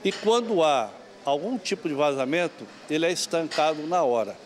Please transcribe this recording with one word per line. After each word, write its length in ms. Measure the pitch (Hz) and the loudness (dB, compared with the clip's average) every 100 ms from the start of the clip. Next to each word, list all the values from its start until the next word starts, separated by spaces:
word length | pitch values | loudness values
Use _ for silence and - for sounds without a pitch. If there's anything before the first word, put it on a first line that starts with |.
E 80 | 196 | -2
quando 520 | - 208 233 226 202 | -2 2 2 2 2
há 280 | 156 139 107 - - - | 4 4 0 -8 -20 -8
algum 340 | - 143 185 247 | -2 -2 -2 -6
tipo 280 | - 196 175 | -4 -4 -4
de 60 | |
vazamento, 760 | 139 147 135 131 165 170 - 110 - - | 0 0 2 0 0 -2 -4 -18 -16 -4
ele 160 | 151 165 | 0 0
é 60 | |
estancado 720 | 170 - 165 165 - 156 156 151 | 0 -2 -2 -2 0 0 0 -2
na 180 | 180 | 0
hora. 320 | 147 117 104 101 | 2 2 0 -6